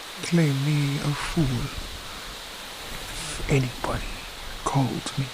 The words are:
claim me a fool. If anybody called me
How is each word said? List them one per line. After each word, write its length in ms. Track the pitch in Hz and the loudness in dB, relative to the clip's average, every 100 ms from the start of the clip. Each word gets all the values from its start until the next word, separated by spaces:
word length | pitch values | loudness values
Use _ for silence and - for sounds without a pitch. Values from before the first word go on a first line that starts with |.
| - - | -12 -8
claim 420 | 175 170 156 135 143 | 2 6 6 6 4
me 320 | 147 143 143 | 4 4 2
a 160 | 147 | 0
fool. 300 | 143 - 175 139 123 143 - - - - - - - - - - - - - - | 0 0 2 4 2 -2 -4 -6 -8 -10 -10 -10 -10 -10 -12 -10 -10 -8 -8 -6
If 440 | - - - - | -6 -6 -4 4
anybody 560 | 143 127 - - 120 - - - - - - - | 4 4 0 -2 0 -2 -6 -8 -10 -8 -4 0
called 520 | 135 131 - - - | 2 2 0 -2 -4
me 80 | 131 | -4